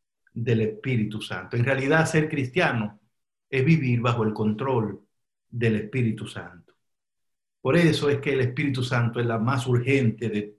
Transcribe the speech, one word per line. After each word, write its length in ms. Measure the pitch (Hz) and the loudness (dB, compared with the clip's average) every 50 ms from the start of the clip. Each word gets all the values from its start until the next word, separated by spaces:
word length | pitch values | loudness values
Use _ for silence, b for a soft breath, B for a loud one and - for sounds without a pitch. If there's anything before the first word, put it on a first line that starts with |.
| _ _ _ _ _ _ _ | _ _ _ _ _ _ _
del 260 | 117 113 123 117 110 | -6 -2 0 2 2
Espíritu 640 | 110 107 107 - - 135 127 110 104 104 - 104 | 2 0 -4 -6 -4 -2 0 0 0 -2 -4 -8
Santo. 340 | - - 98 90 95 - - | -8 -8 -8 -10 -8 -6 -2
En 80 | 120 120 | 0 0
realidad, 420 | 139 135 135 135 139 156 160 160 | 0 0 0 2 2 2 4 2
ser 220 | 160 - 160 151 156 | 4 2 0 0 0
cristiano 720 | - 143 123 120 - 175 175 151 127 117 104 104 - _ _ _ _ _ _ _ _ _ _ _ | -2 -4 -4 -2 0 0 0 2 0 -2 -4 -4 -8 _ _ _ _ _ _ _ _ _ _ _
es 140 | - 135 131 | -2 0 4
vivir 380 | 156 165 160 131 123 120 117 | 4 4 4 4 2 0 2
bajo 220 | 113 123 113 110 107 | 2 0 0 2 0
el 100 | 107 107 | -2 0
control 680 | - 107 107 107 - 135 135 131 117 104 101 - - _ _ _ _ _ _ _ _ _ _ | 0 0 0 0 0 -2 0 0 0 -2 -2 -6 -10 _ _ _ _ _ _ _ _ _ _
del 280 | - 120 113 113 110 104 | -6 -2 0 0 0 0
Espíritu 500 | - - - 131 120 113 104 - - - | -2 -4 -2 -2 0 0 -2 -4 -8 -10
Santo. 460 | - 101 90 90 90 87 - _ _ _ _ _ _ _ _ _ _ _ _ _ _ _ _ _ _ _ | -10 -12 -14 -14 -18 -20 -20 _ _ _ _ _ _ _ _ _ _ _ _ _ _ _ _ _ _ _
Por 160 | _ 131 143 175 | _ 2 4 6
eso 320 | 170 156 131 - 151 147 | 6 4 4 4 2 0
es 100 | 139 - | 0 0
que 140 | - 151 135 | 0 -2 0
el 80 | 131 | 0
Espíritu 420 | 131 120 - - 147 139 123 127 123 | 0 0 -2 -2 -2 -2 -2 -2 -2
Santo 380 | - 131 123 120 113 - 123 | 0 0 0 0 0 0 -2
es 40 | 117 | -2
la 120 | 117 117 113 | -2 0 0
más 300 | 110 120 139 131 123 127 | 0 0 0 0 0 0
urgente 600 | 123 120 120 131 139 135 123 110 107 - 117 107 | 0 0 2 2 2 2 2 2 0 -2 -6 -4
de 140 | 101 104 104 - - | -4 -4 -6 -6 -10